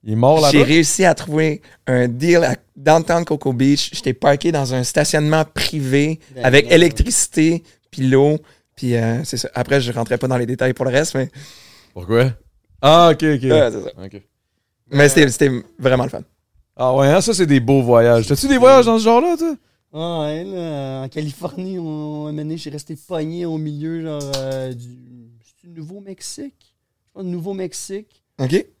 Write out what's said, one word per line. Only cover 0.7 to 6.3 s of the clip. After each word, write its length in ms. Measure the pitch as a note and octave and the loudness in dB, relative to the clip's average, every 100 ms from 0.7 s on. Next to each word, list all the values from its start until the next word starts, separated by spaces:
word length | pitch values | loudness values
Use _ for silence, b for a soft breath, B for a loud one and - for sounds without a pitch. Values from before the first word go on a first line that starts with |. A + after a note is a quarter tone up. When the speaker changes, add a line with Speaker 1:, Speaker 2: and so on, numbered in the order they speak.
| D#3+ D#3 - | 4 2 2
Speaker 2:
à 100 | F#3 | 2
trouver 480 | D#3 - D3+ D#3 D3 b b - | 0 -2 -2 -2 -4 b b -2
un 200 | B2 B2 | 0 0
deal 300 | A#2+ D#3+ E3+ | -2 2 2
à 100 | D3 - _ - | 2 -4 _ -4
downtown 480 | C#3+ D#3+ E3 E3+ | 2 2 2 -2
Cocoa 260 | E3+ D3+ C#3 | -2 -4 -4
Beach. 380 | B2 C3+ C#3+ - | 0 2 2 -2
J'étais 200 | - C3+ | -6 -6
parké 400 | A#2+ C#3+ C#3+ E3+ | 0 2 2 0
dans 200 | D#3 C3 | -2 -2
un 100 | B2+ | -4
stationnement 580 | B2 D3+ D3 D3+ D3+ D#3+ | -2 -2 0 0 2 0
privé 800 | D#3 - - D#3 C3 C#3 D3+ D#3+ b | -2 -4 -6 -4 0 0 0 -4 b